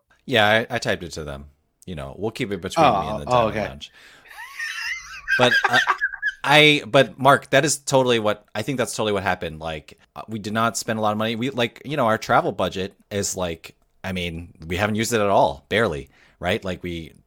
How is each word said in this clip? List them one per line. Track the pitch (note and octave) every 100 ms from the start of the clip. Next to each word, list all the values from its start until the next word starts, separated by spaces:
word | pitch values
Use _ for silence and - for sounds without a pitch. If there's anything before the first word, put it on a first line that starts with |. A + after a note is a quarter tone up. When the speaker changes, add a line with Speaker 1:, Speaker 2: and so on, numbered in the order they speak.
| _ _ -
Speaker 1:
Yeah, | A#2 G#2
I, | A2 A#2+ A#2+
I |
typed | A#2+ F#2
it | E2+
to | E2+
them. | D2 C#2 C#2+ _ _ _ -
You | D#2
know, | C#2 D2+
we'll | A2
keep | - G#2+
it | G2
between | F#2 E3 C#3+
me |
Speaker 2:
Oh, | G2+ G2
Speaker 1:
and | G#2+
the | -
Speaker 2:
oh, |
Speaker 1:
Diamond | B2 A2 G#2+
Speaker 2:
okay. | F2+
Speaker 1:
Lounge. | C#2 - - - - - G#5+ B5 C6+ A#5+ - A#5 C6 - C6+ C6+ C6+
But, | - C6+ -
uh, | C6+ - - - - - -
I, | C3+ D3+ D3+ D3 G#2+
but | C#3 A#2 A2
Mark, | C3 B2+ -
that | C3+ D3+
is | -
totally | - C3 B2 A#2
what, | G#2 G#2 _
I | G#2+
think | A2 B2+
that's | A2+ -
totally | G#2+
what | G2
happened. | F#2+ F2+ E2+ D#2
Like, | D#2+ D#2 - - _ -
uh, | -
we | A2
did | G#2
not | A2 A2+ -
spend | - A2
a |
lot | G#2+
of | G#2+
money. | A2 A2+
We, | B2+
like, | B2+ A#2 -
you | C3 D3+
know, | A2+
our | A2
travel | - B2+ E3
budget | G2+ F#2 F#2+ F#2+ _ -
is | G2+ F#2+ F#2
like, | F2+ E2 - _ _ _
I | F#2+
mean, | F#2 F2 E2 F2 - D#2+
we | F2+
haven't | G#2 G#2+
used | A2+
it | A2+
at | G2+
all, | G#2+ G2+ D2 -
barely, | G2+ G#2+ D2 C2 _ _ -
right? | F2 G#2+
Like, | F#2+ F2
we | F2+ E2 D#2+ -